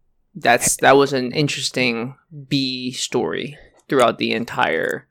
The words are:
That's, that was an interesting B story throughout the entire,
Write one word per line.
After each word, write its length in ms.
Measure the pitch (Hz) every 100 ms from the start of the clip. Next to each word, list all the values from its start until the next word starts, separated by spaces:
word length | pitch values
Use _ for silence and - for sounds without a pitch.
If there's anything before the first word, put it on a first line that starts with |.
| _ _ _ 175
That's, 400 | 120 120 - -
that 200 | 131 139
was 160 | 139
an 180 | 139 127
interesting 840 | 156 143 - 131 - 127 117 123 135 _ 147 135
B 440 | 139 135 127 127
story 680 | 135 - 127 90 92 139 143 - _ _
throughout 280 | 139 117 107
the 160 | 113
entire, 720 | 113 117 - 120 80 - - -